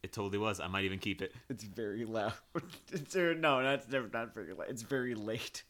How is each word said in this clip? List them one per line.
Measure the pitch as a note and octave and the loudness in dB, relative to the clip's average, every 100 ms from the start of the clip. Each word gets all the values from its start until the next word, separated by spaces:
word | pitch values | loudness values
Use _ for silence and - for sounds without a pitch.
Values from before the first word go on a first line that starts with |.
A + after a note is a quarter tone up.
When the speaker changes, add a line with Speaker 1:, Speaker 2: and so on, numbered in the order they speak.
Speaker 1:
It | G2 | -8
totally | - G2+ G2+ | -2 0 2
was. | G#2+ G2 | 2 0
I | E2 | 0
might | F#2+ G2 | 2 2
even | F#2+ | 2
keep | G#2 F2+ | 0 0
it. | F#2+ A#2 - | -2 -6 -8
Speaker 2:
It's | A#2+ | -8
very | A2 F#2+ G#2+ G#2 A2+ | -6 -4 -2 -2 -2
loud. | A2+ G#2 - - E3+ | 0 0 -2 -6 -6
<laughs> | - - - | -6 -16 -8
It's, | F#3 C#3+ F#3 | -8 -2 2
er, | E3+ D#3+ | 4 4
no, | D#3+ C3+ | 6 6
that's | C3 C#3 A2+ | 4 2 2
never, | C3+ A2+ | -2 0
not | A#2 A2+ | -4 -4
very | A2+ E2+ | -6 -8
loud. | F#2 - | -6 -6
It's | A#2+ | -6
very | A2+ C#3 B2 | 0 0 0
late. | A2+ G#2 A2 - - - | -2 -2 -2 -4 -8 -16